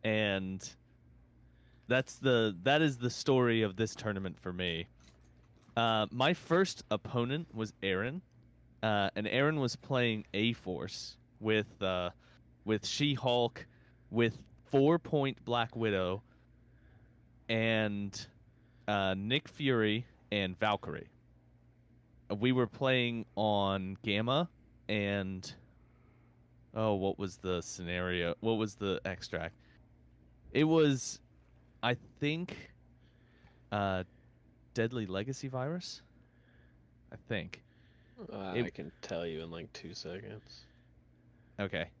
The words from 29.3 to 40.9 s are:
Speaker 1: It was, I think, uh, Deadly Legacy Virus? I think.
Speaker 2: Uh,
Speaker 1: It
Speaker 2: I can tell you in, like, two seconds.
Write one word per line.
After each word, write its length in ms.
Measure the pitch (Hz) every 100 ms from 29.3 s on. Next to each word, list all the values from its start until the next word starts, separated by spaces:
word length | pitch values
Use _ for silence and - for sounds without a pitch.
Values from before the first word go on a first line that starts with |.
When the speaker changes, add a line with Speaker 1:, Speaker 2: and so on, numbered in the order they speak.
| 85 82 - - - - - - - - - -
Speaker 1:
It 120 | 123
was, 560 | 156 160 151 131 - - - - - - - -
I 140 | 117 123 - -
think, 380 | 147 160 180 - - - - - - _ - - - - -
uh, 340 | 104 98 92 90 - - _ _ _ -
Deadly 320 | - 113 123 104
Legacy 420 | 95 110 135 139
Virus? 540 | 131 131 175 - - - - - _ _ - - - _ _ -
I 40 | - -
think. 340 | 107 85 - _ _ - _ - - 220
Speaker 2:
Uh, 220 | - 95
Speaker 1:
It 120 | 92 117
Speaker 2:
I 40 |
can 200 | - 76 -
tell 240 | - 85 85
you 160 | 80
in, 80 | 82
like, 220 | 82 80
two 220 | - 82
seconds. 720 | 87 80 90 104 107 - - - _ _